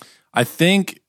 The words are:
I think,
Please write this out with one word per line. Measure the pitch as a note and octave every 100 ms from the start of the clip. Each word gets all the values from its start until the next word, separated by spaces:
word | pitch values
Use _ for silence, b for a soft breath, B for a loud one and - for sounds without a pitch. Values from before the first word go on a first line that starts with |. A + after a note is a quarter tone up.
| B B B
I | B2+
think, | A#2 - F3 G3 F#3 -